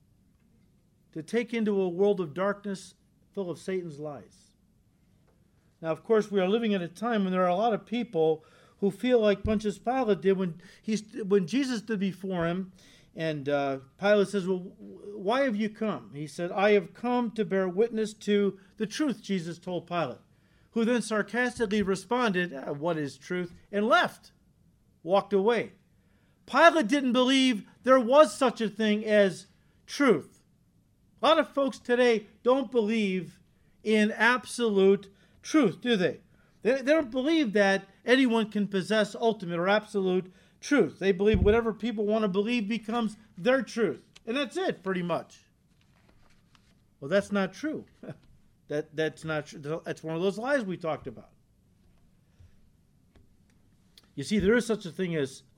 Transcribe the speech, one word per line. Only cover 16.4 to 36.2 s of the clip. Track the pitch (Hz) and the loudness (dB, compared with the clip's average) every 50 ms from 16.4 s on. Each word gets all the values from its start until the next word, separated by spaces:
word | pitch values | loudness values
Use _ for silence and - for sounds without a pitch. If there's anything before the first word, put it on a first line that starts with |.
| 175 180 | -8 -6
"I | 196 190 196 214 | -2 0 2 4
have | 208 196 170 165 - | 4 2 2 -2 -8
come | - 233 247 247 247 240 214 | -8 -4 -2 -2 -2 -2 -2
to | - 220 208 | -4 -4 -4
bear | 160 190 190 190 180 | -2 0 0 0 0
witness | 175 190 233 233 226 220 220 208 - | 0 0 0 0 0 -4 -4 -6 -8
to | - - 208 208 202 202 190 190 - - _ _ | -6 -2 0 2 2 2 0 -2 -6 -12 _ _
the | - 214 | -6 -6
truth," | - - - 311 277 208 - | -6 -4 -2 -2 -2 -2 -4
Jesus | - - 196 185 160 175 160 - | -6 -6 -4 -4 -4 -8 -10 -10
told | - 180 180 165 175 | -10 -8 -8 -8 -6
Pilate, | - 175 170 156 123 107 - _ _ _ _ _ _ _ _ _ _ | -4 -4 -2 -2 -4 -6 -10 _ _ _ _ _ _ _ _ _ _
who | - 233 226 | -2 0 2
then | 220 247 233 | 2 2 0
sarcastically | - - 220 208 202 - 220 240 247 247 240 247 233 185 214 214 | -2 -2 -2 -2 -2 -2 -2 -2 -2 -2 -2 -4 -2 0 0 0
responded, | 196 185 190 190 - - 240 254 247 220 180 180 180 175 | 0 0 -2 -4 -4 -4 -2 0 0 0 0 0 -2 -2
"Ah, | 135 135 - - | -6 -8 -8 -8
what | 147 143 151 175 165 | -8 -4 -2 -2 -2
is | 156 147 135 - | -2 -4 -6 -8
truth?" | - - - 180 180 175 170 - - - _ | -12 -10 -6 -6 -6 -6 -6 -10 -18 -14 _
and | 202 202 208 | -4 -2 2
left, | 240 311 359 302 - - - - - _ _ _ _ _ _ _ _ _ _ _ _ _ _ - | 4 4 4 2 0 -4 -12 -20 -20 _ _ _ _ _ _ _ _ _ _ _ _ _ _ -2
walked | 165 190 196 190 196 | 0 2 2 2 2
away. | 208 190 190 226 240 208 127 - - _ _ _ _ _ _ _ _ _ _ _ _ _ _ | 0 2 2 2 0 0 -2 -6 -10 _ _ _ _ _ _ _ _ _ _ _ _ _ _
Pilate | - 226 269 320 339 330 320 247 196 | -2 4 6 8 8 8 6 2 2
didn't | 277 285 269 247 | 2 2 2 2
believe | 226 254 254 254 269 262 262 254 233 196 - - - _ - | 2 4 4 4 4 4 4 4 2 0 -4 -12 -20 _ 2
there | 247 262 262 | 4 6 6
was | 226 226 269 294 311 311 - | 6 6 8 8 8 6 4
such | - 269 240 - - | 2 0 0 2 0
a | 226 196 | -4 -4
thing | - - 220 214 208 214 220 | -2 -2 0 0 0 0 0
as | 214 214 208 202 190 156 - - _ _ _ _ _ _ _ _ | 4 4 6 4 4 2 -4 -12 _ _ _ _ _ _ _ _
truth. | - - - 285 254 185 135 - - _ _ _ _ _ _ _ _ _ _ _ _ _ _ _ _ _ _ | -10 -2 2 4 4 4 2 0 -8 _ _ _ _ _ _ _ _ _ _ _ _ _ _ _ _ _ _
A | 220 285 | 2 4
lot | 320 320 | 4 4
of | - - | 2 0
folks | - 277 277 269 - - | -2 -2 -2 -2 -4 -6
today | - - 240 240 247 247 226 208 220 - - _ | -4 -2 0 2 4 4 2 0 -2 -8 -14 _
don't | - 240 254 277 254 202 | 0 2 2 2 0 -2
believe | 254 240 208 208 226 226 214 190 185 185 165 147 - _ _ _ _ _ _ _ _ _ | -2 0 0 0 0 0 0 0 -2 -4 -6 -10 -14 _ _ _ _ _ _ _ _ _
in | - 214 220 214 214 214 | -2 0 2 2 2 2
absolute | - 220 220 233 247 254 - - - - 240 220 202 190 190 196 202 202 202 - - _ _ _ _ _ | 0 2 2 2 2 0 -2 -8 -6 -2 -2 0 2 4 4 4 4 2 0 -8 -20 _ _ _ _ _
truth, | - - - 311 262 180 - - | -6 0 2 2 2 2 0 -2
do | - 247 233 | -2 0 0
they? | 185 180 139 - - | 2 0 0 -2 -6